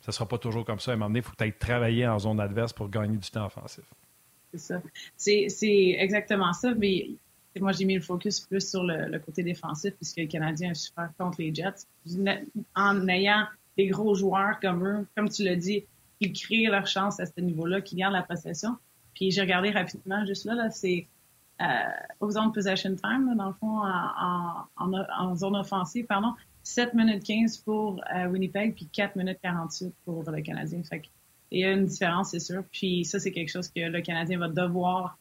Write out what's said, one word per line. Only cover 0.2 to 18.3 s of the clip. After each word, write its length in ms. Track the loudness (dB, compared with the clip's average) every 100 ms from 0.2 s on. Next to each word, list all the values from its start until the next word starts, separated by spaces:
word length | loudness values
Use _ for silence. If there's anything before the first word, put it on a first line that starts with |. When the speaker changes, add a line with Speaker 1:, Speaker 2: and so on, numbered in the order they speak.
| -4
Speaker 1:
pas 120 | -2
toujours 260 | -2 -4
comme 160 | -4 -4
ça. 120 | -2
À 20 |
un 20 | 0
moment 140 | 2
donné, 80 | 0
il 40 |
faut 100 | -2 -2
peut-être 220 | -2 -2
travailler 480 | 0 2 4 4 4
en 120 | 2
zone 220 | 2 0
adverse 320 | 0 0 -2
pour 160 | -2 -4
gagner 280 | -2 0 -2
du 140 | -2
temps 160 | -6 -6
offensif. 380 | -8 -16 -18 -20 -20 _ _ _ _ _
Speaker 2:
C'est 80 | -14
ça. 220 | -8 -8 -8 -16 -20 _
C'est, 320 | 4 4 4
c'est 480 | 0 4 6 6 6
exactement 540 | 2 2 2 2 2
ça. 200 | 2 2
Mais 360 | 2 2 2 -2 -10 _ _ _ -2
moi, 120 | 0
j'ai 120 | 2
mis 120 | 2 2
le 40 |
focus 400 | 0 -2 -2 -4
plus 280 | -2 -2 -2
sur 160 | -2
le, 240 | 0 -2 -4
le 100 | -6
côté 240 | -6 -4
défensif 520 | -4 -4 -6 -4 -6 -6
puisque 220 | -10 -6
le 80 | -4
Canadien 440 | -2 -2 -2 -4
est 40 |
super 360 | -4 -8 -8 -10 -4
contre 220 | -6 -4
les 140 | -4
Jets. 320 | -2 -4 -6 -20 _ -8 -2 0 0 -4 -8 -6
En 340 | 2 4 4 4
ayant 380 | 4 6 4 2 -6 _ 2
des 120 | 2
gros 260 | 4 4
joueurs 440 | 4 4 4 2 2
comme 260 | 0 2 0
eux, 200 | -2 -4 -2
comme 120 | -2
tu 140 | 2
l'as 120 | 2 2
dit, 280 | 2 -2 -4 _ _ _
qui 120 | -2
créent 360 | -2 -2 2 4
leur 160 | 4 2
chance 340 | 0 0 -2
à 60 | -6
ce 140 | -2
niveau-là, 400 | -2 0 0 -2
qui 160 | -2 -2
gardent 180 | 0
la 80 | 0
possession. 540 | -2